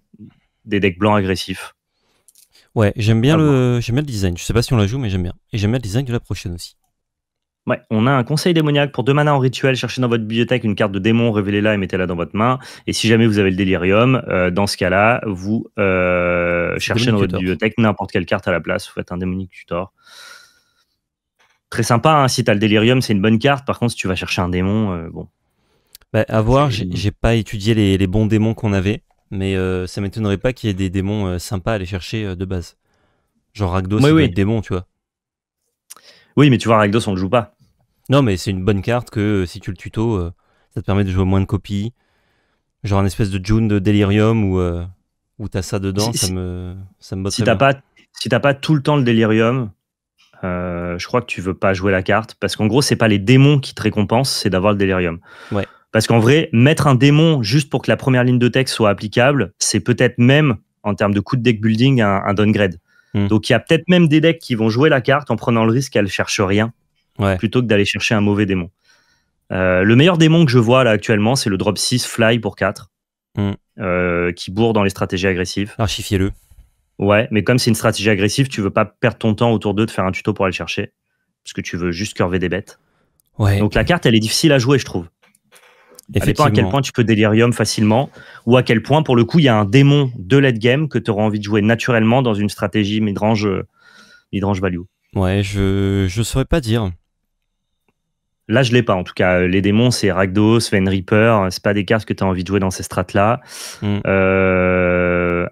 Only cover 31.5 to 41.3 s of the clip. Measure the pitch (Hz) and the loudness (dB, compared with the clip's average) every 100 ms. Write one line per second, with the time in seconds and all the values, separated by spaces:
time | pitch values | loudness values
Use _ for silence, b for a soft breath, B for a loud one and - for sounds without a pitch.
31.5 | 98 117 107 87 98 - 113 101 90 92 | -6 -4 -4 -4 -8 -8 -8 -6 -8 -6
32.5 | 90 - _ _ _ _ _ _ _ _ | -8 -10 _ _ _ _ _ _ _ _
33.5 | - 95 92 92 104 143 160 127 92 101 | -6 -4 -2 -2 2 4 4 2 0 0
34.5 | 113 - 92 - _ _ _ _ _ _ | -2 -4 -8 -8 _ _ _ _ _ _
35.5 | _ _ _ - - b b b 127 143 | _ _ _ -20 -20 b b b 2 4
36.5 | 110 110 110 104 113 104 92 95 117 113 | 4 4 4 4 0 -2 -4 0 -2 -2
37.5 | _ _ _ _ _ - 139 123 92 104 | _ _ _ _ _ 0 2 2 0 -4
38.5 | 92 95 98 117 120 - 107 104 98 87 | -2 0 0 0 -4 -4 -4 0 0 -4
39.5 | 95 - 90 - 110 117 98 85 - _ | -8 -14 -12 -10 -4 -2 -2 -4 -10 _
40.5 | _ _ - 101 98 95 92 92 | _ _ -8 -2 0 0 0 2